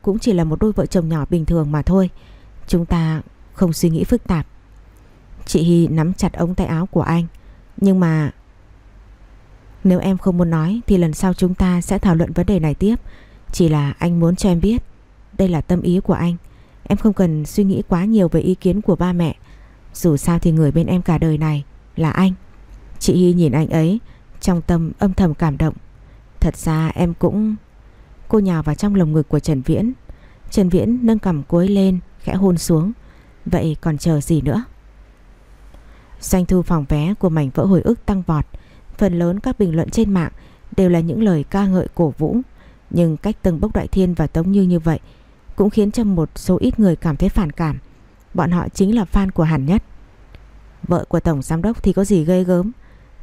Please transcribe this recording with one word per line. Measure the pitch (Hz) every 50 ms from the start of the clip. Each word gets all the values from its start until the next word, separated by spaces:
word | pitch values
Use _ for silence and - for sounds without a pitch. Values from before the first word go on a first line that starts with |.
cũng | - - 190 226
chỉ | - 247 208
là | 175 165
một | 160 156 160
đôi | 220 214
vợ | 208 - 160
chồng | - - 190 165 160
nhỏ | 165 - 180 -
bình | 175 170 156
thường | - 170 170 156 143
mà | 147 151
thôi. | 135 - 175 190 190 175 - - - - - - - - - - - -
Chúng | - 175 127
ta | - - 170 165 160 160 156 - - - - - - -
không | - 190 175 160
suy | - - 170
nghĩ | 160 165 -
phức | - 247 226 -
tạp. | - 185 160 143 - - - - - - - - - - - - - - - - - - - -
Chị | - - 147
Hy | 160 170 175 170 170 151
nắm | 151 160 156 170 190
chặt | - - 185 -
ống | - 170 170 185
tay | - - -
áo | 160 160 175
của | - - 175
anh. | 135 - 165 170 170 165 - - - - - - - - - -
Nhưng | 196 196 190 185
mà | 180 165 160 156 151 139 - - - - _ - - - - - - - - - - - - - - - - - - - - - - - - - -
nếu | 190 180 180
em | - 190 190 185
không | - 190 180 175
muốn | 180 165
nói | 165 160 156 170 202 233 240 -
thì | 208 185
lần | 175 160 151
sau | - - 185 180
chúng | - 190 180 185
ta | - 196 185 180 175
sẽ | 170 - 202 190
thảo | - 208 170
luận | 165 165 - 160
vấn | - 180
đề | 185 208 180
này | 160 156 143
tiếp. | - 185 202 233 240 - - - - - - - - - -
Chỉ | - - 175 160
là | 156 151 143 143 - -
anh | - 175 175 170
muốn | 165 165 180
cho | - - 202
em | 175 170
biết, | 165 196 233 247 - - - - - _ - - - - - -
đây | 196 185
là | 175 156
tâm | 131 - 180 180
ý | - - 175 185
của | - - 190
anh. | - - 175 175 175 - - - - - - - - -
Em | - 202 202
không | - 220 196
cần | - 190 175 156 151 151
suy | 151 - - 208
nghĩ | 190 190 - 208 -
quá | 196 170 180
nhiều | 214 226 220 185 165
về | - 165
ý | - - 185
kiến | - - 185 175 202
của | 214 - 185
ba | - 175 180 180
mẹ. | 175 170 151 - - - - - - - - - - - - -
Dù | - - 175 151 143
sao | - - 170 170
thì | - 175
người | 160 160 160 143
bên | 139 160 170 -
em | - 180
cả | 180 - 165 147
đời | 160 160 156 151
này | 156 156 151 147 143 - - - - - -
là | - 165 156
anh. | - - 190 190 185 - - - - - - - - - - - - -
Chị | - - -
Hy | 175 180 180 175
nhìn | 175 170 151
anh | - 151 160 -
ấy, | - 160 156 165 190 233 - - - - - - - -
trong | - - 180 170
tâm | 165 - 175 165 165 156 - -
âm | 202 202 185
thầm | - 196 170 147
cảm | - 170 160 143 -
động. | 165 156 - - - - - - - - - - - - - -
Thật | - 165 - -
ra | - 170 160 156 160 160 -
em | - 180 175 170
cũng. | - - 165 - 202 214 220 214 214 - _ - - - - - - - - - - - -
Cô | - 220
nhào | 202 190 175 160 151
vào | 156 147
trong | - - 208 202
lồng | 196 175 151 156
ngực | 156 147 -
của | - 147
Trần | - - 156 135
Viễn. | 127 - 160 113 196 233 262 - - - - - - - - - - -
Trần | - 226 196 180
Viễn | 170 175 107 214 233 254
nâng | 247 226 226 214
cằm | - 190 175 147 139 -
cô | - 170
ấy | 180 196
lên, | 202 196 190 190 185 180 - - - -
khẽ | - - -
hôn | 185 196 190 180 165
xuống. | - - 170 156 160 196 240 - - - - - - - - - -
Vậy | - 170 165 101 160 151 -
còn | - 170 156 143
chờ | - 175 160 147
gì | 143 - 165 151
nữa? | 127 139 - 220 247 - - - - - - - - - - - - - - - - - - - - - - - - - - - - - - -
Doanh | - - - 190 180
thu | - 190 185
phòng | 170 - 175 160 143 -
vé | 156 147 147 170 208
của | - - 180
Mảnh | 160 160 147 135 -
Vỡ | - 131
Hồi | 196 196 165
Ức | - - 233 - -
tăng | - 208 190
vọt. | 175 - 165 147 139 - - - - - - - - - - -
Phần | 208 196 175 170
lớn | 175 170 180 202
các | - 254 254 -
bình | 208 175 156
luận | 165 - -
trên | - - 226 208 196
mạng | 185 160 - - - - - - - - - - -
đều | 190 180
là | 175 170
những | 165 170 151 214 226
lời | 208 180 151 139 -
ca | - 196 202
ngợi | 196 185 185 - - -
cổ | - 175 151 - -
vũ. | 156 151 - 233 262 - - - - - - - _ -
Nhưng | - 170 175 165 156 151
cách | - 202 220 -
Tầng | - 185 170 151
Bốc | - 214 -
Đại | 208 - -
Thiên | - 190 185 180 175
và | - 156 139
Tống | - 160 165 185
Như | 196 202
như | 190 180 180 170
vậy | 160 170 160 - - - - - - - _ _ _ - -
cũng | - 202 208
khiến | - 220 208 202
cho | - - 233
một | 208 190 165 156 - -
số | - - - 180 -
ít | - 247 - -
người | 214 190 165
cảm | - - 170 151
thấy | - 180 202
phản | - - 196 151
cảm. | - - 170 156 139 131 - - - - - _ - _ _ _ -
Bọn | 185 - 170
họ | 175 175 - -
chính | - - 196 190 220
là | 240 196 - -
fan | 202 196 190
của | - - 165
Hàn | 160 160 143 131
Nhất. | 139 185 226 - - - - - - - - - - - - - - - - - - - - - -
Vợ | 175 170 - -
của | - 165
tổng | - 175 160 143
giám | 160 - 165 165
đốc | 165 208 233 - -
thì | 196 175
có | - 202
gì | 190 208 175 151
ghê | 160 185 185 185
gớm? | 175 180 175 180 214 247 - - - - - - - - -